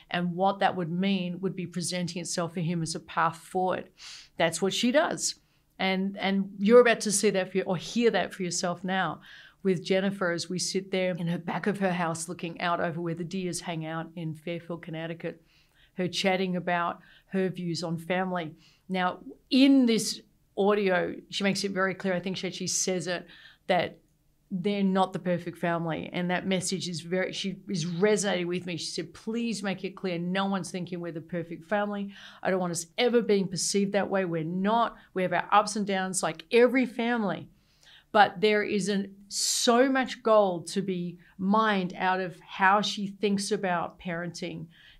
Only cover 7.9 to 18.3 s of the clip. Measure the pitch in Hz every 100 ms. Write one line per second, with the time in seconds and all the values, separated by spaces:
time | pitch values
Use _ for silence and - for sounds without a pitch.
7.9 | 233 233 190 - - 175 175 180 175 185
8.9 | 190 170 - - - - _ 190 175 -
9.9 | 190 196 196 180 170 - 180 - 190 190
10.9 | 185 185 175 170 170 170 170 208 190 190
11.9 | 175 165 165 180 175 170 170 175 170 175
12.9 | 160 170 165 170 190 180 170 - 165 160
13.9 | 165 160 175 160 156 175 170 165 165 165
14.9 | 160 165 170 170 - _ _ _ _ _
15.9 | - 180 180 196 185 190 180 175 175 170
16.9 | - - - _ 190 185 185 175 160 170
17.9 | 165 165 185 185